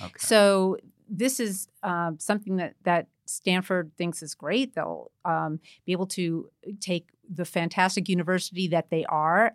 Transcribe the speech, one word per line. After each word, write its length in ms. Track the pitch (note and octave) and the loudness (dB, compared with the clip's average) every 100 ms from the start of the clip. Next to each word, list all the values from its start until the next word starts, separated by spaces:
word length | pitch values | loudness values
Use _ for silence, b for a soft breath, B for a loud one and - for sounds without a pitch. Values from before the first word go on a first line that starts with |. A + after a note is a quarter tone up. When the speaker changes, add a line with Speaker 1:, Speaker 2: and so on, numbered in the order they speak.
Speaker 1:
Okay. 120 | F#2 - | -14 -6
Speaker 2:
So 640 | - A3 G3+ G3 F#3+ - - _ - | 4 6 8 6 2 0 -8 _ -10
this 280 | F#3 B3+ C4 | -2 0 0
is, 300 | G#3+ F#3+ - _ | -4 -4 -10 _
uh, 300 | G3 F3 E3+ D#3 | -4 -2 -2 -2
something 400 | - G#3 G#3 F#3+ | -2 -2 -2 -2
that, 200 | E3 - | -4 -4
that 240 | F3+ E3+ - _ - | 0 0 0 _ -12
Stanford 640 | - F#3 F#3 F#3 F#3 D#3 - | -4 0 0 0 -2 -2 -6
thinks 240 | F3 E3 | -6 -6
is 120 | D#3 | -12
great. 400 | - D3 A3+ C4 | -10 -2 -2 -2
They'll, 360 | D#3+ E2+ E2 - _ F3 | -4 -6 -8 -14 _ -2
um, 340 | D#3+ D#3+ D#3+ b b | -2 -2 -6 b b
be 80 | - | -4
able 140 | F3+ F#3+ | -2 -2
to 420 | - E3+ E3 - _ F#3 G#3 | -2 -2 -2 -6 _ -16 -10
take 280 | - F3 - _ - | -4 -4 -6 _ -12
the 100 | F3 | -8
fantastic 640 | E3+ F3+ E3 - F#3 G3 F#3 | -4 -2 0 2 2 2 0
university 580 | F3+ E3+ F#3 - F3+ F3+ | 0 2 0 -2 -4 0
that 220 | E3 D#3+ | 0 0
they 140 | D#3+ - | -2 0
are 460 | D#3 D#3 F#3 A3+ | 0 2 4 2